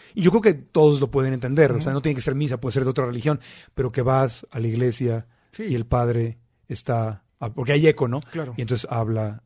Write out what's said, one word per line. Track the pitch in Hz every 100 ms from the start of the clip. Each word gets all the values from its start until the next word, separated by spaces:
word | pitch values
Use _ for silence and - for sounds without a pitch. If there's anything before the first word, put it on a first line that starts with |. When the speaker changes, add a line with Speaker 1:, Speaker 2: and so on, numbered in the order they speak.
| -
Speaker 1:
y | 226
yo | 175
creo | 220
que | 214
todos | 147 - 165 151 143
lo | 131
pueden | 139 135
entender, | 131 127 143 143
o | 127
sea, | 151
Speaker 2:
Ujú. | 139
Speaker 1:
no |
tiene | 151
que | 135
ser | 147 135
misa, | 147 123
puede | 127
ser | 135
de | 127
otra | 127
religión, | 127 120 147 147 - - -
pero | - 123
que | 123
vas | 123 135 135 - -
a | 117
la | 117
iglesia | 113 123 117 123 117 - _ _
Speaker 2:
Sí. | -
Speaker 1:
y | 214
el | 123 113
padre | 123 120 117 113 113 _ _ _
está, | - - 117 110 104 _ _
ah, | 117
porque | 127 123
hay | 147 156
eco, | 147 123
¿no? | 131
Speaker 2:
Claro. | - 165 139 117
Speaker 1:
Y |
entonces | 117 120 -
habla | 117 110 110 107 110